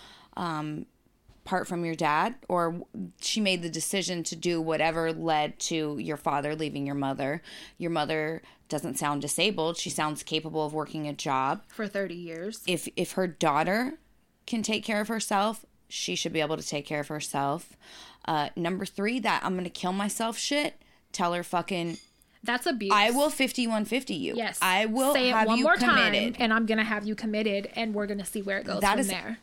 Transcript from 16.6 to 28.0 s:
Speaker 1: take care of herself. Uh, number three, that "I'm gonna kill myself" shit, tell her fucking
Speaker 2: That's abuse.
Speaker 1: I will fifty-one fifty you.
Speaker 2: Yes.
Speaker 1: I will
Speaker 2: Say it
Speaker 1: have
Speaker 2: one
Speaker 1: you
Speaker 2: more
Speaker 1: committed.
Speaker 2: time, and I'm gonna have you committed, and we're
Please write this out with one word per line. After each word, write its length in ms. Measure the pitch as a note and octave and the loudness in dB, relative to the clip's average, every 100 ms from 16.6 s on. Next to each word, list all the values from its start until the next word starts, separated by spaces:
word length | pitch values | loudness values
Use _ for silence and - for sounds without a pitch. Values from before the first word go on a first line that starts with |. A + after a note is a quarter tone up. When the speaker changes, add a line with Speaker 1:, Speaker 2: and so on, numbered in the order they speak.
| - | -2
Speaker 1:
take 200 | D3 C#3+ | -6 -4
care 140 | D3 | -4
of 80 | C#3+ | -4
herself. 680 | D3+ - C#3+ C#3 E3 - - - - - - | -6 -4 0 0 -2 -6 -20 -20 -20 -20 -10
Uh, 260 | - D#3 D3 - | -2 0 0 -2
number 300 | E3+ F#3 G3 | -2 -2 -4
three, 320 | - G#3 B3 | -4 -2 0
that 240 | G#3+ D#3+ | 0 0
"I'm 120 | - F3+ | 0 -2
gonna 120 | F3+ | -4
kill 240 | - F3+ | -4 -2
myself" 460 | G3 G3+ - A3+ A3+ | -2 -2 -2 -2 -2
shit, 420 | - C#4+ D4 - - _ _ | 0 0 0 -4 -18 _ _
tell 200 | - F3 | -2 0
her 100 | F3 | 0
fucking 540 | F3 F3+ E3+ F3+ E3+ E3 - _ _ _ | 0 -2 0 -2 -2 -6 -12 _ _ _
Speaker 2:
That's 200 | A3 B3 F4 | -2 0 0
abuse. 260 | B3 G3 | 0 4
Speaker 1:
I 160 | G#3 A3 | 6 6
will 180 | B3+ D4 | 6 2
fifty-one 560 | D4 C4 - A3+ A3 G#3 | 2 0 0 0 0 0
fifty 280 | B3+ - | -2 -2
you. 200 | E3 D#2+ A#3 | -4 -2 -2
Speaker 2:
Yes. 220 | G#3+ - | -4 0
Speaker 1:
I 240 | F#3+ F#3+ A3 | 2 4 2
will 280 | A#3+ C4+ | 2 4
Speaker 2:
Say 160 | C#4+ B3+ | 4 4
it 40 | |
Speaker 1:
have 140 | A3+ G#3+ | 4 4
Speaker 2:
one 100 | A#3 | 6
Speaker 1:
you 60 | |
Speaker 2:
more 100 | D4+ | 6
Speaker 1:
committed. 600 | F#4 B3 C#4 A3 G#3+ A#3 | 6 6 6 6 4 0
Speaker 2:
time, 80 | A#3+ | 2
and 100 | A#3 | 2
I'm 120 | A3+ A3 | 4 4
gonna 180 | A3 | 2
have 200 | A3 G#3+ | 2 0
you 120 | G#3 G#3+ | -2 -4
committed, 540 | A3 G#3+ G#3+ G3 G3 | -2 0 0 0 -2
and 180 | A3+ A3+ | -4 -2
we're 140 | G#3 | -2